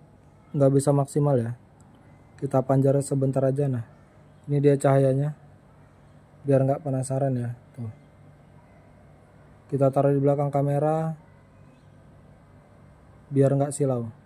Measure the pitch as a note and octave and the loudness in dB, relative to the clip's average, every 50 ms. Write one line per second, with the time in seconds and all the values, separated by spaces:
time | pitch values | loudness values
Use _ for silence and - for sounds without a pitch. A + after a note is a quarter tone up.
0 | - - - - - - - - - - - D3+ C#3 C3+ C#3 C#3 C3+ D3 C#3+ C#3+ | -14 -20 -20 -20 -20 -20 -20 -20 -18 -8 -2 2 2 4 4 2 2 2 0 0
1 | C3+ - - D3+ C#3+ D3 C#3 B2 A#2 A#2 A#2+ - _ _ _ - - - - - | 0 -2 -2 0 0 2 2 0 0 -4 -8 -12 _ _ _ -20 -20 -20 -20 -20
2 | - - - - - - - - C#3+ C3+ - C3 C3 - C3+ C3+ C3+ C#3 C3+ C#3 | -20 -20 -20 -20 -20 -20 -16 -10 -6 -2 -2 0 0 2 2 2 2 2 2 0
3 | C#3 - C#3+ C3+ C3+ C3 C3 C3+ C3 C3+ C3 C#3 C#3+ C#3 B2+ A#2+ A2 - - - | -2 -2 -4 -2 -2 -2 -2 0 0 0 0 0 -2 -2 -4 -6 -8 -10 -16 -20
4 | - - _ - - - - - - - C#3+ C#3+ C#3 C#3+ C#3 C#3 - C#3 C3+ C#3 | -20 -20 _ -20 -20 -20 -20 -18 -8 -4 -2 2 4 4 4 4 4 2 4 4
5 | C#3 C3+ C3 C#3 C#3+ D3+ D3 - - - - - _ - - - - - _ - | 4 2 2 0 -2 -4 -6 -10 -16 -20 -20 -20 _ -20 -20 -20 -20 -20 _ -20
6 | - - - - - - - - - C#3 C#3 C3 C3+ C3+ C#3 - - C#3+ C3 C3 | -20 -20 -20 -20 -20 -20 -20 -10 -2 2 2 2 2 2 -2 -2 -4 -6 -6 -4
7 | C3 B2+ C3 C3+ C#3 C3+ C3 B2 A#2+ A#2+ A#2+ - - - - - A#2 G#2+ - - | -4 -4 -4 -2 -2 -2 -2 -4 -4 -6 -8 -12 -16 -20 -16 -14 -14 -14 -14 -16
8 | - - - - - - - - - - - - - - - - - - - - | -20 -20 -20 -20 -20 -20 -20 -20 -20 -20 -20 -20 -20 -20 -20 -20 -20 -20 -20 -20
9 | - - - - - - - - - - - - - - C#3+ C3 C#3 C3+ B2+ C#3+ | -20 -20 -20 -20 -20 -20 -20 -20 -20 -20 -20 -20 -12 -6 -2 0 0 2 2 2
10 | C#3 C#3 C#3+ C#3 C3+ C#3+ C#3+ C#3+ D3 C#3+ C#3 C#3+ C#3 C#3+ C#3+ C#3+ D3 D#3 D#3+ D#3+ | 2 2 2 2 2 2 2 0 0 -2 -2 -2 0 0 0 0 0 0 -2 -2
11 | D#3+ D#3+ D#3 - - - - - - - - - - - - _ - - - - | -4 -6 -8 -10 -14 -20 -20 -20 -20 -20 -20 -20 -20 -20 -20 _ -20 -20 -20 -20
12 | - - - - - - - - - - - - - - - - - - - - | -20 -20 -20 -20 -20 -20 -20 -20 -20 -20 -20 -20 -20 -20 -20 -20 -20 -20 -20 -20
13 | - - - - - - C#3+ C3+ C#3 C3+ C#3 C#3 C#3 D3 C3+ - D3 C3 B2+ A#2+ | -20 -20 -20 -20 -14 -4 0 2 2 2 2 0 -2 -2 -2 -4 -2 -2 -2 -4
14 | A#2 A2+ - - - | -6 -8 -12 -18 -20